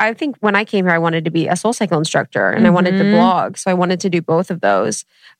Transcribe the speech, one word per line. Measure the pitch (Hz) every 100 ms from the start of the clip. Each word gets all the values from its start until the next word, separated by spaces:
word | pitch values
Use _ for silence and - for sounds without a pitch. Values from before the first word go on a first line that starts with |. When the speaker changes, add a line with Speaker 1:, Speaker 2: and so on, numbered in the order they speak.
Speaker 1:
I | 214
think | 226 302 233
when | 208 196
I |
came | 214 202 180
here, |
I | 165
wanted | 165 165 165
to |
be | 165 156
a |
SoulCycle | 180 214 247 196 165
instructor | 160 151 - - 95
and | - -
I |
wanted | 175 180 190
to |
Speaker 2:
Mm-hmm. | 202
Speaker 1:
blog. | 208 233 175 98 -
So | -
I |
wanted | 180 180 180
to | 196
do | 170
both | 160 165 185
of | 175
those, | 202 - 113 214 - _ - _